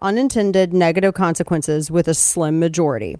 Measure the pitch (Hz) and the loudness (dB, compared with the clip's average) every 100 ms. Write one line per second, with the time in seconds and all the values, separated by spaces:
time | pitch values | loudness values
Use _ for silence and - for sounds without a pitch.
0 | 196 220 269 226 202 190 185 180 170 170 | -2 0 0 2 2 2 2 2 2 2
1 | 190 185 175 165 170 165 151 151 156 170 | 0 0 -2 -2 -2 -2 0 -4 0 0
2 | 165 156 - 175 156 160 165 160 156 117 | 0 0 0 0 0 0 0 0 0 -2
3 | 98 | -6